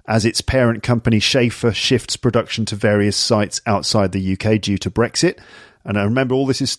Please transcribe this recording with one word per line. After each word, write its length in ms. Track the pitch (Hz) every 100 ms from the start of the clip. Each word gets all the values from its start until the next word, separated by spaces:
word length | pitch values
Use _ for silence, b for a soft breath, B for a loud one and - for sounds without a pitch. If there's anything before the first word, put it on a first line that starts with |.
| -
as 180 | 110 104
its 140 | -
parent 420 | - 131 120 113
company 360 | - 120 120 110
Schaefer 540 | - - 120 - 120
shifts 420 | 98 - 123 - -
production 500 | 123 113 - - 107
to 100 | 104
various 420 | 107 104 104 101
sites 440 | - 110 101 - -
outside 460 | 101 - 113 98
the 80 | 95
U 160 | 92 95
K 200 | 110 110
due 200 | 98 98
to 120 | 92
Brexit." 480 | 98 117 - 170 - B B B B -
And 120 | 104
I 60 |
remember 320 | 101 123 131 131
all 100 | 135
this 160 | 131
is, 160 | 135